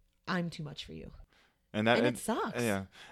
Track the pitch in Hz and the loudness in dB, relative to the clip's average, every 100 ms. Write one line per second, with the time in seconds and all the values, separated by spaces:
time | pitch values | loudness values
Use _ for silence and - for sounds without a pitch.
0 | _ _ - 180 175 - 147 - - - | _ _ -4 -2 -2 -6 -10 -12 -12 -14
1 | - - - _ _ _ _ 107 110 120 | -14 -18 -20 _ _ _ _ 0 4 6
2 | 120 120 - 262 427 120 120 98 95 - | 6 2 -2 -2 -2 0 0 0 -4 -14
3 | - | -12